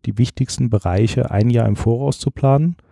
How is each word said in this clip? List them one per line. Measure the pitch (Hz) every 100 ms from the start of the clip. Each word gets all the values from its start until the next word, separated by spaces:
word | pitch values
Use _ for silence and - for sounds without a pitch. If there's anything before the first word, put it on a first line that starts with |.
die | - 104
wichtigsten | 123 - 131 - 123
Bereiche | 107 90 92 107 - 123
ein | 101 117
Jahr | 120 110
im | 104
Voraus | 113 117 139 -
zu | 143
planen, | - 135 139 165 170 _